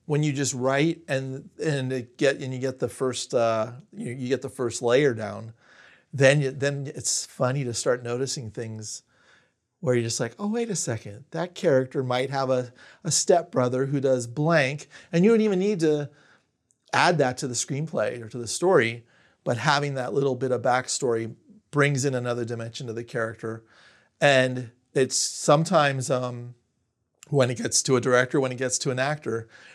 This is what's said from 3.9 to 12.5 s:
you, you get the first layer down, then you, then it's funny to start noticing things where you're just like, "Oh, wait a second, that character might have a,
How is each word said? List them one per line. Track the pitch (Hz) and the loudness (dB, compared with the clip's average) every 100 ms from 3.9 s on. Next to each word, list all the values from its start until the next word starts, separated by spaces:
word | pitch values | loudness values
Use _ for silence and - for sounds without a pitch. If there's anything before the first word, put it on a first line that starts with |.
you, | 208 208 | -12 -10
you | 139 123 | -8 -2
get | 127 | -2
the | 127 | -4
first | - 120 113 | -4 -4 -2
layer | 120 127 147 | 4 4 4
down, | 110 104 104 113 - _ - - - _ | 0 -6 -8 -14 -18 _ -20 -20 -20 _
then | 127 131 147 | 4 6 6
you, | 135 | 2
then | 139 139 143 139 | -2 -2 -2 -6
it's | - - - - | -8 -6 -6 -6
funny | - 127 139 | -2 0 0
to | 123 | -2
start | 113 139 123 | -2 -2 -2
noticing | 120 123 131 - 110 | -2 -4 -4 -6 -10
things | 123 113 110 107 - - _ _ _ _ _ _ _ | -10 -10 -10 -12 -14 -18 _ _ _ _ _ _ _
where | 139 123 | 0 0
you're | |
just | 117 - | 0 -4
like, | 117 - | -6 -4
"Oh, | 208 | -4
wait | 233 233 | -2 -2
a | 170 | -4
second, | - 110 104 101 - | -4 -6 -8 -16 -12
that | 160 180 - | -8 -8 -2
character | 180 131 131 - | 4 4 2 -2
might | 127 123 127 | 0 0 0
have | 139 | -2
a, | 131 | 0